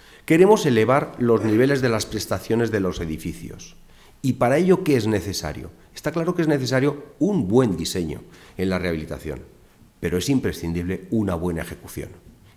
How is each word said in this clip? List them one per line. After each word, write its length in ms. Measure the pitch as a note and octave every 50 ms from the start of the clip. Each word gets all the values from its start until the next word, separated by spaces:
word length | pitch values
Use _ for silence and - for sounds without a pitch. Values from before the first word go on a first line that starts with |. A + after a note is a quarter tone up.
| - - - - -
Queremos 400 | - D#3+ E3 F#3 G3+ A3 G#3 -
elevar 480 | D3 A#2+ A2 A2 A#2 C3 D3 D#3 - -
los 260 | - B2+ A#2 A2+ G#2+ G#2+
niveles 380 | G#2+ G#2+ A2+ C3 C#3 C#3+ C3
de 80 | B2+ B2
las 160 | A2+ G#2+ -
prestaciones 680 | - A2 G2+ - - G#2 F#2 - - A2+ A#2 A#2 A2
de 80 | A2 G2+
los 200 | F#2+ F2+ E2+ -
edificios. 800 | F2 D#2+ D#2+ D#2+ - E2+ E2 - E2 - E2+ - - - - - - - - - - - - _
¿Y 120 | - C3 B2
para 240 | B2+ B2+ A#2+ C3+
ello 260 | D#3+ F#3 F#3 F3+ - F#3
qué 140 | D#3 C#3
es 100 | A#2+ G#2
necesario? 640 | A2 G#2+ G2 - G2+ F2 - - D2+ - - - - - - - _ _
Está 160 | - - D3+
claro 240 | D3+ E3+ E3 F3 E3+
que 60 | F3
es 60 | D#3+
necesario 560 | D3+ D3 C3 C3 A#2 C3 B2+ C3+ D3 C#3 - - - - -
un 280 | D3+ G3+ G#3 D#3+ G2+
buen 300 | F2+ A2 B2+ C3 G#2+ F2
diseño 440 | D#2+ D#2+ - - F#2 E2+ D2+ C#2 - - - - - - - -
en 120 | - F#2 F#2+
la 80 | F#2
rehabilitación, 600 | F2 E2+ F2 E2 D#2 D#2 E2 D2 - - D#2 C#2 B1+ - - - - - _ _ _ - - _ _
pero 180 | F2+ E2 F2
es 120 | F2+ - C#3
imprescindible 760 | C#3 B2+ - G2 E2+ - - E2+ E2+ F2 E2+ F2+ F#2 - F2 -
una 220 | A#2 A2 G#2 F#2+ F2
buena 260 | E2 F2 F2+ E2 E2
ejecución. 480 | D#2 - E2 - - - - - - - - - - - - _ - - -